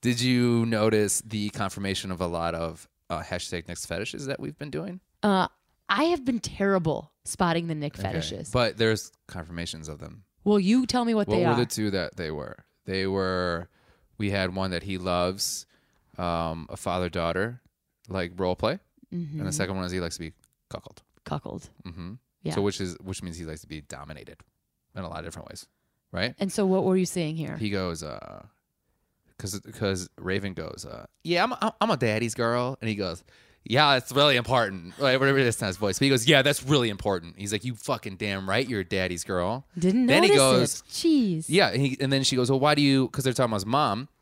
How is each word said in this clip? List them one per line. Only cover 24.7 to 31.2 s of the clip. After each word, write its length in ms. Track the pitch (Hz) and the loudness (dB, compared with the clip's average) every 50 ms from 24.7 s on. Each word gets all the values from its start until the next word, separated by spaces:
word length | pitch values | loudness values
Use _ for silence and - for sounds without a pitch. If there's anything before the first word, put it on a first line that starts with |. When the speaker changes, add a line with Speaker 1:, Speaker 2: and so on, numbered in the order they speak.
| _ _ _ _ _ | _ _ _ _ _
Speaker 1:
in 80 | - 92 | -12 -10
a 60 | 82 | -8
lot 100 | 87 82 | -8 -10
of 40 | 80 | -10
different 240 | 87 80 80 - - | -10 -12 -14 -16 -16
ways, 180 | - - - _ _ _ _ _ _ _ _ _ - | -16 -18 -18 _ _ _ _ _ _ _ _ _ -4
right? 220 | 87 95 123 - _ | -2 -2 -2 -2 _
Speaker 2:
And 140 | 202 190 - | -4 -4 0
so 120 | - 208 | 0 2
what 180 | 190 185 190 185 | 4 4 2 4
were 120 | 190 185 | 4 2
you 100 | 190 185 | 2 2
seeing 300 | 170 - 180 170 151 156 | 0 -2 -4 -4 -4 -4
here? 200 | 160 156 - 131 | -4 -6 -6 -6
Speaker 1:
He 140 | - 110 104 | -4 -4 -2
goes, 320 | 98 98 92 90 85 80 80 | -2 -2 -2 -2 -4 -6 -8
uh, 440 | 76 62 50 - 50 - 50 - - _ _ _ _ _ _ _ _ _ _ _ _ _ _ _ _ _ _ | -10 -10 -12 -14 -14 -16 -16 -18 -20 _ _ _ _ _ _ _ _ _ _ _ _ _ _ _ _ _ _
'cause, 220 | - 98 92 101 - - 110 | -8 -8 -8 -8 -10 -12 -8
'cause 360 | - 107 101 95 92 90 - _ - | -2 -2 -2 0 -2 -4 -10 _ -12
Raven 360 | 92 92 92 101 98 101 92 | -6 -4 -4 -2 -2 -4 -8
goes, 320 | 80 80 78 - - - - | -8 -10 -10 -10 -12 -14 -14
uh, 180 | - - - - _ _ | -14 -16 -16 -18 _ _